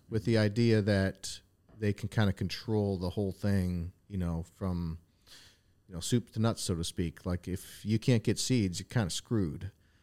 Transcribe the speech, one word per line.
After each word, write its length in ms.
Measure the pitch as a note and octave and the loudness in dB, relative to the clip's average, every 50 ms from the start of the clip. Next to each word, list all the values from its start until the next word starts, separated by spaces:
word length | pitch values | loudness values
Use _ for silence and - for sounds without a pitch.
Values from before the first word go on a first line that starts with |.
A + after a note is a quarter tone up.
| _ - | _ -4
with 160 | A2+ G#2+ - | -4 -2 0
the 140 | B2 A2+ A2 | 4 4 4
idea 440 | G#2+ G#2+ G2+ A#2+ A#2+ A#2 A2 A2 | 4 4 4 4 4 6 6 6
that 580 | F#2+ G#2+ G2+ G2 F#2+ F#2+ - - - - - - _ _ _ _ _ _ - G#2+ | 4 4 4 4 4 2 0 -4 -12 -12 -12 -12 _ _ _ _ _ _ -10 -2
they 140 | G#2+ G#2 | -2 -2
can 160 | G2+ - - - | -2 -2 -4 -4
kinda 240 | - A#2 G#2+ G2 | 0 2 2 2
control 680 | F#2 - G2 F2 - - - - A2 G#2+ G#2 G2+ G2 E2+ | 2 0 -2 -4 -4 -8 -4 -2 0 0 2 0 0 -2
the 120 | F#2 F2+ | -2 -4
whole 220 | - G#2+ G2+ F#2+ | -2 -2 -2 -2
thing, 600 | F#2 - - G2+ G2 G2 F2+ F2+ F2+ F2 E2+ F2+ - _ _ | -4 -2 0 2 2 2 2 0 0 -2 -4 -6 -10 _ _
you 120 | _ G2+ F#2 | _ -4 -4
know, 260 | F2 E2+ E2+ E2 E2+ - _ | -2 -2 -2 -4 -6 -8 _
from, 420 | - G2+ F#2 F2 F2 F2 E2 D#2+ D#2+ _ _ _ _ _ - - - - - _ _ _ _ _ _ _ _ | -6 -4 -2 -2 -2 -2 -4 -6 -8 _ _ _ _ _ -20 -20 -20 -20 -20 _ _ _ _ _ _ _ _
you 60 | F#2 | -12
know, 60 | E2 | -10
soup 300 | - - B2 A#2+ - - | -4 0 0 0 0 -2
to 60 | - G#2+ | -4 -2
nuts, 240 | A2 A#2 G#2 - | 0 0 0 -2
so 120 | - - F2+ | -2 -4 -2
to 80 | E2 E2+ | -2 -2
speak. 420 | - - - F2 E2 - - - | -6 -4 -4 -4 -4 -4 -6 -6
Like, 220 | F#2 F2 F2 - F#2 | -4 -4 -4 -4 -6
if 360 | F2+ - - - - - - | -8 -8 -8 -14 -18 -10 -4
you 140 | G#2 A2 A2 | 0 0 0
can't 240 | - C3 B2 A2 | 2 2 2 2
get 160 | - A#2 G2 - | 4 0 0 0
seeds, 400 | - - C3 A#2+ G2+ F#2 F2 G#2 | 0 0 2 2 2 2 0 -4
you're 80 | - | -10
kinda 240 | _ - B2 G#2 E2 | _ -2 -2 0 0
screwed. 600 | - - - - A#2+ G#2+ F#2 D2+ C#2+ - F#2+ G2 - _ _ _ _ _ | -2 -6 -4 -2 0 0 0 0 -2 -6 -10 -12 -14 _ _ _ _ _